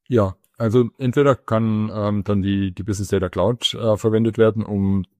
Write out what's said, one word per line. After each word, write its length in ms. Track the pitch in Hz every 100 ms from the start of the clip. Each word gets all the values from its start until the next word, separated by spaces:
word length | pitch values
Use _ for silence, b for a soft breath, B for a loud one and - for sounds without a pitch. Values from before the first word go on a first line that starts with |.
| -
Ja, 300 | 120 95 92 _ -
also 320 | 113 120 117 -
entweder 360 | 127 131 139
kann, 560 | 127 - 110 113 107 107
ähm, 300 | 104 104 104
dann 180 | 98 104
die, 320 | 95 98 98
die 120 | 92
Business 240 | 101 98 98
Data 200 | 98 90
Cloud, 460 | - 95 123 -
äh, 220 | 113 113 107
verwendet 420 | 113 110 113 110
werden, 260 | 110 110
um 400 | - 104 98 98 90 _